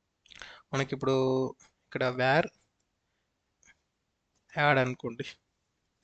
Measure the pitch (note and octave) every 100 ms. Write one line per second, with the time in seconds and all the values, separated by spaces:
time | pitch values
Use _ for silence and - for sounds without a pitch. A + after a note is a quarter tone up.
0 | _ _ _ - - - _ C#3 C3+ C3
1 | C3 C3+ C3 C3 C3 - _ _ _ C3
2 | B2+ B2+ C3 D3+ - - _ _ _ _
3 | _ _ _ _ _ _ _ _ _ _
4 | _ _ _ _ _ D#3+ D3 C3+ B2+ B2
5 | B2 A#2+ - - _ _ _ _ _ _